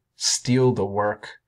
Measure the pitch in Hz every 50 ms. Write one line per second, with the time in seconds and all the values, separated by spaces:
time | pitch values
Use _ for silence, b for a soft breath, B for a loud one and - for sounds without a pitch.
0 | _ _ _ - - - - - - - 123 131 127 127 113 101 98 101 98 101
1 | 101 104 107 - - - - - _